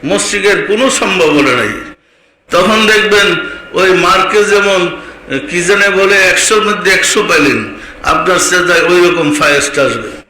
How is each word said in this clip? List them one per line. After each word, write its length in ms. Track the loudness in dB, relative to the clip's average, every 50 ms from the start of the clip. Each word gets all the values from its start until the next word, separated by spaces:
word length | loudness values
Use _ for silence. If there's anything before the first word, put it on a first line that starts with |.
| -2 -2
মসজিদের 480 | -2 -2 -2 -4 -4 0 0 2 2 0 0 -2
কোনো 180 | 0 0 0 0 0 0
সম্ভাবনা 540 | -2 -2 0 0 2 2 2 2 2 2 2 0
নাই। 140 | -2 -4 -6 -8 -12 -16 -20 _ _ _ _ _ _ _ _ _ _ _
তখন 300 | 0 0 2 2 2 2 2 2
দেখবেন 360 | 2 2 2 2 2 2 2 2 0 -2 -6 -8 -12 -14 -16 -8 -2
ওই 160 | 0 2 2 2 2 2
মার্কে 380 | 2 2 2 2 2 2 2 2 2
যেমন 300 | 2 0 2 2 2 0 0 -2 -4 -10 -14 -18 -20 -20 -12 -8 -6 -6 -6 -4
কি 120 | -4 -4 0 0
জানে 200 | 2 2 2 2 2 2
বলে, 180 | 2 2 2 2 2 2
একশোর 300 | 2 0 0 2 2 2 2 0
মধ্যে 220 | -4 -2 0 0
একশো 280 | 0 0 0 -2 -2 -2 -2 0
পাইলেন, 320 | 0 2 2 0 0 -2 -6 -8 -12 -16 -18 -20 -20 -8 -4 -2
আপনার 280 | -2 0 0 0 0 0 0 0
সেজদায় 360 | 0 0 0 2 0 0 2 2
ওই 100 | 4 4 4
রকম 240 | 2 2 0 0 -2 0 0
ফায়েস্ট 360 | 0 0 0 0 -2 -2 -2 0 0
আসবে। 240 | 0 -2 -4 -8 -10 -14 -16 -20 _